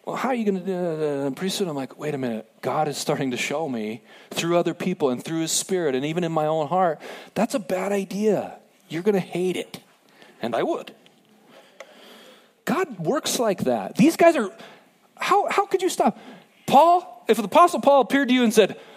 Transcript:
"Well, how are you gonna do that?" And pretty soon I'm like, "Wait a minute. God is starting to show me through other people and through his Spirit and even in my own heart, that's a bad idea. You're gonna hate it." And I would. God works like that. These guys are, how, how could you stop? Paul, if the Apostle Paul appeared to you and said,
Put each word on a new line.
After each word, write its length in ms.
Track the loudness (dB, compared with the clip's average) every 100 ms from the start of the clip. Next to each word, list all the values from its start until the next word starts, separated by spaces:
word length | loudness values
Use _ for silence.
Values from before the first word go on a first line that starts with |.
| -10
"Well, 100 | -4
how 140 | -2
are 40 |
you 120 | 0 0
gonna 160 | -2
do 100 | -2
that?" 540 | -4 -4 -2 -2 -2 -4
And 100 | -4
pretty 160 | -6
soon 160 | -4 -4
I'm 80 | -6
like, 240 | -8 -8
"Wait 160 | -8 -4
a 20 |
minute. 320 | -4 -6 -10 _
God 260 | -6 -2 -2
is 100 | -4
starting 340 | -4 -2 -2
to 60 | -4
show 300 | -4 -4 -4
me 360 | -6 -6 -10 _ -20 -14
through 260 | -6 -2 0
other 160 | 0
people 360 | -2 -4 0 0
and 120 | -2
through 200 | -4 -4
his 100 | -4
Spirit 440 | -4 -2 -2 0 -2
and 100 | -2
even 180 | -4
in 80 | -2
my 140 | -2 0
own 240 | 0 0
heart, 320 | 0 0 0 -10 -18 -12
that's 220 | -4 -2 -4
a 40 |
bad 320 | -4 -4 -2
idea. 640 | -4 -4 -2 0 0 -2 -12 _ _ -12
You're 160 | -6
gonna 160 | 0 0
hate 380 | -2 -4 -4 -4
it." 240 | -8 -14 _ _ _ _ -20 -10
And 140 | -6 -4
I 80 |
would. 300 | -2 -4 -8 -20 _ _ _ _ _ -20 -20 -20 -20 -20 -20 -20 -20 -20 _ _ -4
God 340 | -2 -2 -6
works 400 | -2 -2 -2 -2
like 260 | 0 0 0
that. 300 | -2 -2 4
These 200 | 4 8
guys 200 | 6 6
are, 140 | 0 -6 -20 -20 _ _ _ -8
how, 300 | 2 2 2
how 160 | 0 0
could 160 | 0
you 80 | 0
stop? 280 | 0 0 0 -10 -20 _ _ 2
Paul, 600 | 6 6 4 0 -10 -2
if 100 | 0
the 60 |
Apostle 380 | 2 6 6 6
Paul 200 | 4 4
appeared 280 | 4 2 2
to 40 |
you 100 | 2
and 100 | 4
said, 240 | 6 4 2 -18